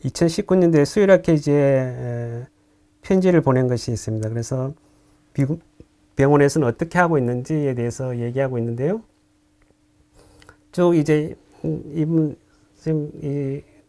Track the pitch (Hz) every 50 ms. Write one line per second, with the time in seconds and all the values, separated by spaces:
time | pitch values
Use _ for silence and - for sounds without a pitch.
0 | - 135 - - 170 165 165 - 202 - 185 185 175 170 165 151 143 - - 214
1 | 202 196 190 175 170 - 165 151 143 147 143 147 143 139 135 131 131 127 127 123
2 | 127 123 120 120 120 117 117 120 123 - _ _ _ _ _ _ _ _ _ _
3 | - - 190 190 180 185 175 165 156 139 131 127 127 127 123 117 - - 117 107
4 | - - 110 110 107 110 113 117 117 - 131 131 131 135 151 - _ _ _ _
5 | _ _ _ _ _ _ _ - 139 131 160 165 - _ _ - - _ _ _
6 | _ _ _ - 139 139 147 147 143 143 - 160 147 120 117 - 170 165 - 175
7 | 180 170 165 143 127 120 123 123 127 - 160 156 147 139 131 120 117 120 117 -
8 | 135 127 123 120 117 120 120 131 139 131 127 120 117 117 117 117 131 151 208 226
9 | 220 _ _ _ _ _ _ _ _ _ _ _ _ _ _ _ _ _ _ _
10 | _ _ _ _ _ _ _ - - - - _ _ _ - - 175 175 170 165
11 | 147 156 156 151 151 160 - - _ _ _ _ - 160 156 151 - 156 147 165
12 | 156 156 165 160 156 147 - - _ _ _ _ _ _ _ _ - 160 160 156
13 | 147 151 156 151 151 147 139 143 143 135 135 147 - _ _ _ _